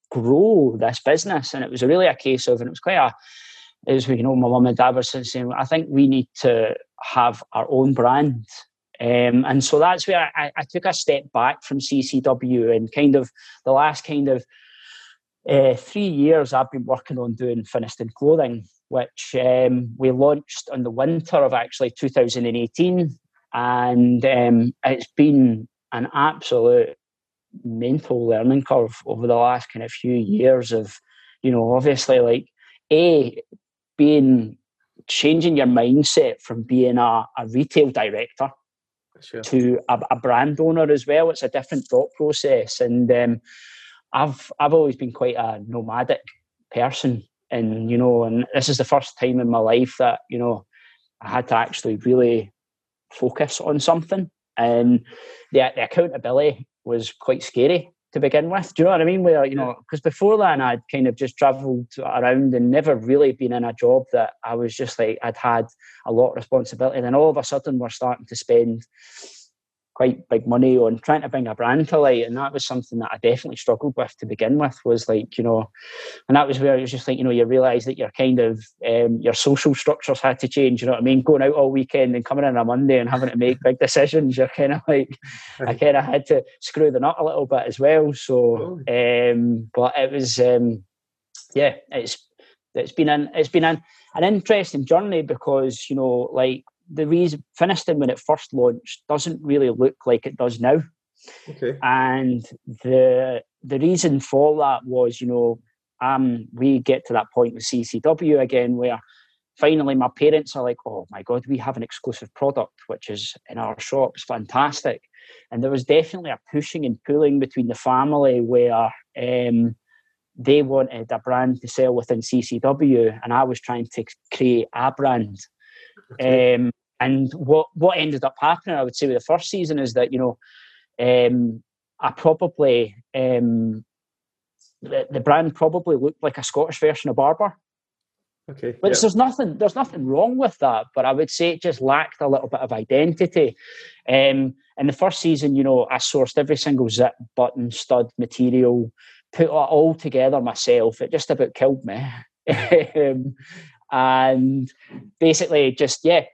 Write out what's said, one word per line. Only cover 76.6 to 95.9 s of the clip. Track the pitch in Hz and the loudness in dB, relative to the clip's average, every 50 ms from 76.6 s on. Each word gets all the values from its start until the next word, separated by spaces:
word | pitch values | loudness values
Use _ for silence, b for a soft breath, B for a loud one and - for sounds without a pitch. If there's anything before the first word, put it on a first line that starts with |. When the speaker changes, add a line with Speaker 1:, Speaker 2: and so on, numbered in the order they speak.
| 135 139 135 127 | 2 2 2 0
Speaker 1:
it | |
was | 131 120 | 0 -4
just | 131 127 - - | -8 -8 -6 -6
like, | 131 131 | -4 -2
you | 127 | -2
know, | 127 | 0
you | 120 120 117 | 2 2 2
realise | 113 127 131 127 131 120 123 113 | 2 4 2 4 2 2 0 -2
that | 127 131 - | -4 -6 -6
your | 120 104 | -8 -8
kind | - - 135 131 127 120 | -4 -2 0 2 2 2
of, | 120 113 113 110 110 - _ _ - | 2 0 -2 -4 -8 -16 _ _ -4
um, | 117 117 117 117 117 117 117 | -2 0 2 2 0 0 0
your | - 120 113 | 0 -2 -2
social | - - 143 139 131 - 156 135 | 0 2 2 2 2 2 0 0
structures | - - - 151 - - - 135 - | 0 0 -2 -2 -2 -2 -4 -4 -2
had | - 135 127 - | 0 -2 -2 -2
to | - 127 | -4 -4
change, | - 147 139 127 123 113 | 0 2 2 2 2 0
you | 120 | 0
know | 127 | -2
what | 127 113 | -2 0
I | 117 | 2
mean? | 131 131 131 | 2 2 4
Going | 127 156 156 139 | 4 4 4 4
out | 135 139 151 | 4 2 2
all | 147 139 135 | 2 2 2
weekend | 135 135 131 - - 143 131 123 123 | 2 0 -2 0 0 0 2 2 0
and | 123 120 | -2 -4
coming | - 135 143 143 | -4 -4 -2 0
in | 139 123 120 | 0 0 0
on | |
a | 113 | 0
Monday | 117 120 127 139 135 135 127 | 0 0 0 2 2 2 2
and | 120 120 | 2 0
having | 131 127 131 127 | -2 -2 -4 -2
to | 113 117 | -2 0
make | 123 123 127 123 - | 0 0 0 0 0
big | 127 127 - | 0 2 2
decisions, | - 131 - 151 139 143 156 160 151 131 127 | 0 2 2 2 2 2 2 0 0 0 2
you're | 131 131 127 | 0 0 0
kind | - - 147 139 143 | 0 -2 -2 -2 -2
of | 165 - | -2 -2
like, | - 151 135 131 - 127 - B 139 B B B B B B | 0 0 0 0 -2 -8 -16 B -20 B B B B B B
I | 135 | -6
Speaker 2:
Right. | 123 120 117 | -6 -2 0
Speaker 1:
kind | 151 147 139 | 2 2 4
of | 139 - | 2 0
had | - 143 143 139 | 0 -2 -4 0
to | - 160 135 123 b b b | 2 0 0 0 b b b
screw | - - - 151 156 151 | -18 -10 0 2 2 2
the | 131 123 | 2 2
nut | 131 151 165 - | 0 0 -2 -2
a | 160 | -4
little | 156 147 151 139 | -4 -2 -4 -2
bit | 127 139 127 - | -2 -2 -2 -2
as | 123 107 - | -4 -4 0
well. | 135 143 156 156 151 147 | 2 4 4 4 2 2
So, | 143 - - - 131 123 123 117 117 113 - 175 180 165 135 123 | -2 -6 -4 -2 2 2 4 2 2 0 -4 -8 -10 -10 -8 -4
Speaker 2:
Oh. | 120 120 120 120 120 120 123 123 | -2 0 0 0 2 2 2 2
Speaker 1:
um, | 120 117 120 120 117 113 113 110 - | 2 2 0 0 0 -2 -6 -6 -2
but | 127 123 123 - 143 | -2 0 0 0 -2
it | 135 135 | -2 -2
was, | 139 139 131 123 - 127 | -2 -4 -4 -4 -2 0
um, | 123 123 123 120 120 120 113 101 - _ _ _ _ _ _ _ _ _ - - - _ - | 2 2 2 2 2 0 -2 -6 -10 _ _ _ _ _ _ _ _ _ -20 -20 -20 _ -2
yeah, | 135 143 139 - - - _ | 0 0 0 0 -4 -10 _
it's, | 147 131 117 117 - - _ _ _ b b b b b _ _ - | -8 -8 -8 -8 -10 -14 _ _ _ b b b b b _ _ -8
it's | - - 139 | -8 -8 -6
been | - - 160 151 | -4 -2 0 0
an, | 147 147 147 147 - | 0 0 -2 -4 -4
it's | 170 156 135 | -4 -4 0
been | - 175 160 | 0 0 0
an, | 160 165 156 b b b b b b - | 0 0 -2 b b b b b b -4
an | - 170 | -2 0
interesting | 196 214 196 - - 220 202 185 - - 139 131 | 0 0 0 0 2 0 0 0 -2 -6 -8 -2
journey | 127 165 175 208 208 185 165 | 0 0 0 2 0 -4 -4
because, | 151 120 139 123 - 143 139 135 131 131 123 - - | -4 -4 -8 -8 -4 -2 -2 0 0 -2 -4 -8 -10
you | - | -8